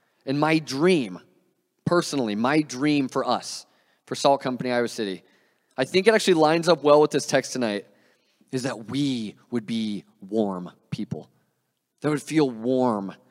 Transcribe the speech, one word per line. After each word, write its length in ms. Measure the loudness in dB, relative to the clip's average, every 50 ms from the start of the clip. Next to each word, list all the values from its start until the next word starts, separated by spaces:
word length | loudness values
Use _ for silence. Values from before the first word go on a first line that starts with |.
| _ _ _ _ _
And 120 | -6 -2
my 220 | 0 2 2 2 0
dream, 640 | 0 -4 -2 2 2 4 4 2 0 -2 -8 -12 -16 _ _ _ _ _ _ _ _ _ _ _ _
personally, 500 | -2 0 0 0 0 -2 -2 -2 -2 -2
my 280 | 0 0 2 2 0 0
dream 440 | -2 -4 -2 0 0 2 0 0
for 180 | -2 -4 -4 -2
us, 400 | -2 -2 -4 -4 -8 -14 -14 -16 _ _ _ _ _ _ _ _
for 80 | -12 -6
Salt 260 | 0 2 2 2 2
Company, 320 | 0 -4 -4 -4 -4 -2 0
Iowa 160 | 0 -2 -2
City, 340 | -4 -4 -4 -4 -6 -8 -12 _ _ _ _ _ _ _ _ _ _
I 80 | -4 -4
think 200 | 0 0 2 4
it 80 | 4 4
actually 200 | 4 4 4 4
lines 340 | 4 4 4 4 4 4
up 160 | 2 2 4 6
well 160 | 6 6 6
with 120 | 6 4
this 140 | 2 -2 -2
text 280 | 0 -2 -2 -2 -2 -4
tonight, 320 | -4 -2 -2 -2 -4 -6 _ _ _ _ _ _ _ _ _ _ _ _ _
is 120 | -8 -6 -6
that 240 | -6 -8 -8 -10
we 480 | -6 -4 -2 -2 -2 -2 -4 -6 -8 -12 _ _ _
would 160 | -8 -6 -6
be 380 | -4 -4 -4 -4 -4 -6 -8 -10 _ _ _
warm 480 | -12 -4 -2 -2 0 -2 -4 -6 -10 -12 -16 _ _ _
people. 360 | -10 -10 -8 -8 -10 -10 -12 -16 _ _ _ _ _ _ _ _ _ _ _ _ _ _
That 100 | -4 -4
would 100 | -4 -4
feel 260 | -4 -2 0 2 2
warm 680 | 0 -2 -4 -4 -2 0 2 2 2 0 0 -4 -6 -10 -14 _ _